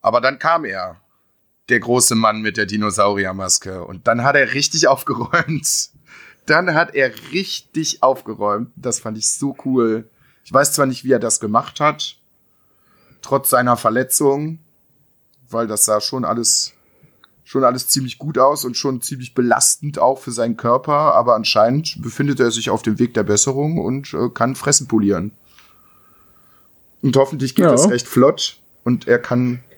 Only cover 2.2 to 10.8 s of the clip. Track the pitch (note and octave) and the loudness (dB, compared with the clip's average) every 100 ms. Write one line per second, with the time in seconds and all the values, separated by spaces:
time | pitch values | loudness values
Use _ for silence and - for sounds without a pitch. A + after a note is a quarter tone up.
2.2 | A2 G#2+ G#2+ G#2+ G2+ G#2+ G#2 G2+ G2+ G2+ | 2 0 -4 -4 -4 -2 -2 0 0 0
3.2 | F#2+ F#2+ F#2+ - G2 F#2 E2+ F#2 - A#2 | -4 -6 -2 -4 -4 -12 -12 -4 -2 2
4.2 | B2+ C#3+ B2+ C#3 - D#3+ D3+ C3+ - - | 2 2 2 0 -2 2 2 2 -2 -6
5.2 | - F3 E3 D#3+ - - - _ _ - | -2 -2 -2 -4 -2 -4 -6 _ _ -20
6.2 | - _ - D#3 F#3 D#3 E3+ C#3+ C3 - | -20 _ 0 2 2 0 0 0 0 -2
7.2 | - E3+ F#3+ - _ D#3+ D3+ - C3 B2+ | -6 -6 -6 -10 _ -6 -6 0 0 0
8.2 | - G#2 G#2 G#2 B2 - B2+ A2+ A2+ G#2+ | -6 -4 -2 -2 -6 -8 -8 -6 -8 -6
9.2 | - - C#3+ - C3+ C3 A2+ A2 A2 _ | -6 -4 -6 -6 -2 2 2 0 -6 _
10.2 | _ _ - C3+ C#3+ - | _ _ 0 2 2 2